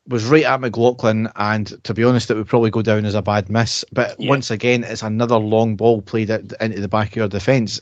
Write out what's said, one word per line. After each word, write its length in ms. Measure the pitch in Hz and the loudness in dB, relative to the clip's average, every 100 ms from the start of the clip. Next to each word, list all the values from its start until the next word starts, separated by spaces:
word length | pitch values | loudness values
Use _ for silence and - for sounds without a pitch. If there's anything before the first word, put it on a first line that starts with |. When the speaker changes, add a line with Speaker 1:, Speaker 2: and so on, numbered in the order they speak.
| - | -6
Speaker 1:
Was 180 | 120 113 | -4 2
right 180 | 156 | 4
at 160 | 127 131 | 4 0
McLaughlin, 720 | 127 113 120 123 117 110 113 - | -2 0 0 2 0 0 -2 -2
and 460 | 104 107 101 - | -2 -2 -4 -10
to 100 | - | -6
be 100 | 110 | 0
honest, 280 | 120 123 - | 2 2 0
it 20 | |
would 140 | 110 101 | -2 0
probably 240 | 120 110 | 2 2
go 100 | 113 | 2
down 240 | 110 107 104 | 0 0 0
as 80 | |
a 80 | 104 | -2
bad 260 | 95 104 95 | 0 0 0
miss. 380 | 110 123 - - | 0 0 -4 -6
But 260 | - 120 - | -4 -4 -2
Speaker 2:
Yeah. 100 | 127 | -2
Speaker 1:
once 200 | 139 - | -2 -2
again, 340 | 110 123 123 | -2 0 0
it's 200 | 101 113 | -2 -6
another 340 | 110 110 120 117 | -4 0 2 2
long 380 | 107 110 113 104 | 2 2 2 2
ball 260 | 113 117 | 2 2
played 300 | 98 113 107 | 0 -2 0
out 100 | 110 101 - | -2 -6 -6
into 220 | 110 101 | -4 -4
the 60 | 98 | -2
back 220 | 107 107 | -2 -2
of 40 | 113 | -2
your 120 | 107 | -2
defence. 520 | 98 131 135 104 - | -2 0 2 0 -6